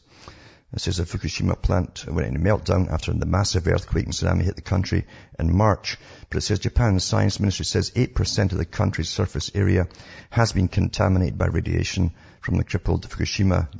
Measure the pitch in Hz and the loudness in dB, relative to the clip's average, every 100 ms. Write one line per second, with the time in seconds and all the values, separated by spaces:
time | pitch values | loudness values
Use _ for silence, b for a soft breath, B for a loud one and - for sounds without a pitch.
0 | B B B B B B B - - 87 | B B B B B B B -8 -4 -4
1 | 85 - - - 95 92 - 92 - - | -4 -4 -6 -2 -2 0 0 0 -2 -8
2 | - 85 57 73 92 104 - 92 92 82 | -6 -4 -2 0 2 0 2 2 2 -2
3 | - 82 82 90 101 90 85 87 - 82 | -2 -2 0 2 2 0 2 0 0 -2
4 | - 82 87 87 87 - - 95 92 92 | -2 -2 2 2 2 -2 -2 0 2 -2
5 | - B B - 82 87 107 - - - | -2 B B -4 2 4 4 2 -2 -12
6 | B B - 85 - 95 95 - 120 95 | B B -8 -4 0 0 0 2 4 2
7 | - 107 101 - 101 - - 104 - - | 2 2 2 2 0 0 -2 0 0 0
8 | 127 - - - 95 82 82 - 95 - | 0 0 0 2 0 0 -4 0 0 0
9 | 82 - 90 - - 98 95 92 87 B | -4 -2 -2 -4 -4 0 2 2 0 B
10 | B B B 117 113 95 90 - 90 - | B B B 0 0 2 0 2 0 2
11 | 95 95 90 90 87 85 87 85 87 92 | 2 2 0 0 -2 0 -2 -2 -2 0
12 | 87 B B B - 87 87 - - 87 | -2 B B B -2 -2 0 -4 0 -2
13 | - - 82 - 95 90 82 | -2 -4 -4 0 2 2 0